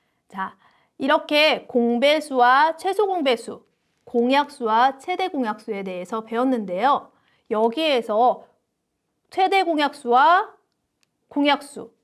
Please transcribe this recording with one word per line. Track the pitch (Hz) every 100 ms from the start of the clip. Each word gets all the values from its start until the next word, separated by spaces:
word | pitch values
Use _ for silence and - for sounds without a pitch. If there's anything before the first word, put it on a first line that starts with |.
| _ _ _
자, | 196 190 - _ _ _ _
이렇게 | 269 311 311 294 302 226 -
공배수와 | 247 233 240 277 302 294 262 240 262 320 320
최소 | 381 392 403
공배수, | 370 277 233 - - _ _ _ _
공약수와 | - 240 240 277 285 - 226 220 262 269
최대 | - 359 370
공약수에 | 311 226 214 - 202
대해서 | 196 180 185 226
배웠는데요. | 220 233 262 247 196 180 247 254 - _ _ _ _
여기에서 | 214 226 226 320 262 226 214 247 190 - _ _ _ _ _ _ _ _
최대 | - 381 381
공약수와 | 339 302 285 285 240 240 302 359 440 _ _ _ _ _ _ _ _
공약수, | 285 285 285 285 - - _